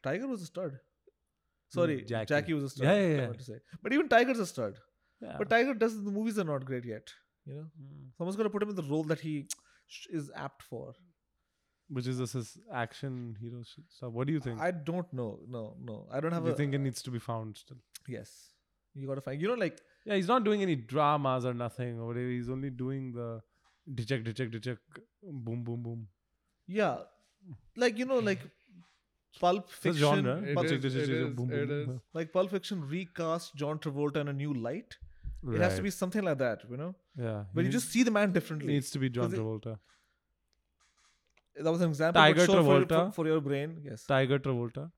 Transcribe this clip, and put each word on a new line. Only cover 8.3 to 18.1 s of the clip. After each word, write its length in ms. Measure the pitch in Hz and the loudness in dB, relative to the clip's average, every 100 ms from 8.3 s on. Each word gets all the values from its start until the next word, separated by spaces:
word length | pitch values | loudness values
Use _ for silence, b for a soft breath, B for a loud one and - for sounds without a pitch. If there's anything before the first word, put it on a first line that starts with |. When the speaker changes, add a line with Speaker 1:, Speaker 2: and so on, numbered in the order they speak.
| 202 | 0
Speaker 1:
gotta 120 | 214 | 0
put 120 | 202 | 0
him 80 | 208 | -2
in 60 | 190 | -2
the 60 | |
role 220 | 143 156 | -2 -2
that 160 | 156 160 | 0 -2
he 260 | 156 151 139 - b b b | -2 -6 -8 -14 b b b
sh-, 200 | - - | -20 -8
is 200 | 160 143 | -8 -6
apt 280 | 160 143 _ | -10 -12 _
for. 320 | - 117 131 - 180 _ _ _ _ _ _ _ _ | -14 -12 -12 -18 _ _ _ _ _ _ _ _ _
Speaker 2:
Which 180 | 135 123 | -6 -4
is 100 | 127 | -4
this, 140 | 123 | -4
his 240 | 131 110 - 226 | -6 -8 -14 -10
action 640 | 135 117 - 139 127 120 104 | -6 -6 -6 -10 -8 -10 -12
hero 240 | 117 120 | -12 -14
sh-, 180 | 113 - - | -16 -20 -20
stuff. 240 | - 127 | -14 -8
What 140 | 117 135 | -2 0
do 60 | |
you 80 | 156 | 0
think? 180 | 127 113 | -2 -2
Speaker 1:
I 100 | 170 | -2
don't 400 | 175 147 175 175 | -2 -4 -4 -4
know. 280 | 131 113 98 104 | -6 -6 -8 -12
No, 300 | 123 107 120 | -10 -10 -12
no. 300 | 123 107 98 | -12 -12 -8
I 100 | 131 | -4
don't 120 | 156 | -2
have 100 | 170 | 0
Speaker 2:
Do 40 | 143 | -2
you 60 | |
Speaker 1:
a 20 | 117 | 0
Speaker 2:
think 160 | 143 | 0
it 60 | 139 | 0
needs 240 | 135 117 | -2 -4
to 80 | - | -8
be 80 | 120 | -8
found 400 | - 113 110 101 | -6 -6 -8 -14
still? 180 | - 127 _ - | -20 -20 _ -20
Speaker 1:
Yes. 240 | - | -12